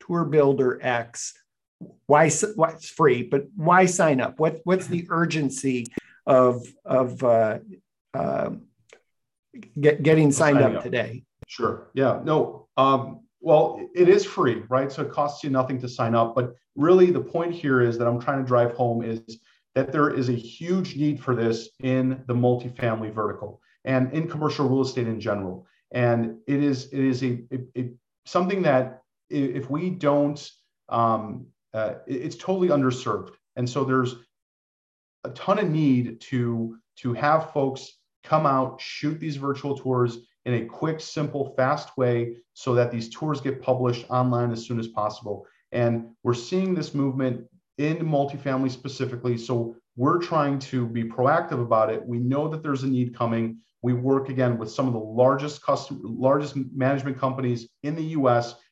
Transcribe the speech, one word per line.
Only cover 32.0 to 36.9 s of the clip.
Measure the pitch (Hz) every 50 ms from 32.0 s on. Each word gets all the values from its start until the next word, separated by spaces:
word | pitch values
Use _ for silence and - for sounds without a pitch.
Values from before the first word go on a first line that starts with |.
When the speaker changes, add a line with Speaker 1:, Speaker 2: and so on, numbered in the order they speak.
| -
Speaker 2:
it, | - 135
it's | 123 139 160 -
totally | - - 190 190 190 180 165
underserved. | 147 139 131 131 123 - - 120 104 98 95 - - _ _ _ _
And | 131 123 120
so | - 147 139
there's | 131 131 131 127 120 - - - _ _ _ _ _ _ _ _ _ _ _ _ _ _ _ _ _ _ _ -
a | 139
ton | 123 - - 185 202 214
of | 202 160
need | 156 156 156 139 131 123 120 113 - -
to, | - - 135 123 120 120 117 113 113 113 113 - _ _